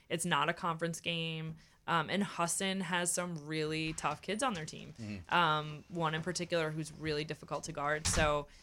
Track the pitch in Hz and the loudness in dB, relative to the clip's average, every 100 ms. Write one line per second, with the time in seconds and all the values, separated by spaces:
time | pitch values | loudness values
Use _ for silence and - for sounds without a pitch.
0 | - 165 175 147 151 170 175 160 170 160 | -4 -2 2 4 4 2 0 0 -2 -2
1 | - 170 165 160 160 160 - _ - 165 | -4 -2 -2 -4 -6 -10 -16 _ 0 2
2 | 147 180 196 - 170 - 190 190 170 180 | 2 2 0 0 0 2 0 0 0 0
3 | 175 - 180 165 147 156 151 156 160 160 | 2 0 -2 -4 -4 -2 0 0 -2 0
4 | 151 151 - 214 269 180 156 - - - | -2 -2 -2 0 0 0 -6 -10 -12 -10
5 | 107 101 - 143 165 151 151 151 - 175 | -8 -6 0 4 6 4 0 -8 -8 -2
6 | 160 160 160 170 175 170 156 156 156 147 | 0 0 -2 -4 0 0 0 -2 -6 -6
7 | 156 147 156 156 - 151 165 147 143 151 | -2 -2 -2 -6 -6 -6 -4 -2 0 2
8 | 156 - 156 147 143 - | 2 4 4 4 -2 -14